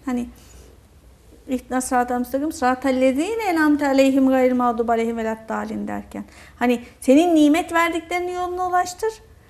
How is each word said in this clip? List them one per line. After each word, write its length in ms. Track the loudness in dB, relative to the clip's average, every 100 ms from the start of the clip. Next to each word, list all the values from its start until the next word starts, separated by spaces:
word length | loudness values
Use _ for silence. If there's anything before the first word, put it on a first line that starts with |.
hani 240 | -8 -6 -8 -14 -20 -20 -20 -20 _ -20 -20 -20 -20 -20 -8
İhdinas 360 | -8 -4 -6
sıratal 340 | -2 0 0 -2
müstakim, 340 | -4 -4 -4
sıratal 480 | -2 -2 0 -2 2
lezîne 440 | 2 2 -2 -4 -2
en'amte 380 | 0 2 2 2
aleyhim 420 | 4 4 4 4
gayril 260 | 4 2
mağdubi 380 | 2 0 0 0
aleyhim 240 | 0 -2 -4
veleddâlin 720 | -6 -6 -8 -8 -6 -8 -8
derken. 360 | -10 -10 -14 -16 -20 -20 -4
Hani 220 | -2 -2 -6 -4
senin 340 | 4 4 6
nimet 380 | 6 6 4 0
verdiklerinin 600 | 0 0 -2 -6 -6 -4
yoluna 360 | -6 -6 -4 -2
ulaştır. 420 | 0 -2 -4 -6 -6 -14 -20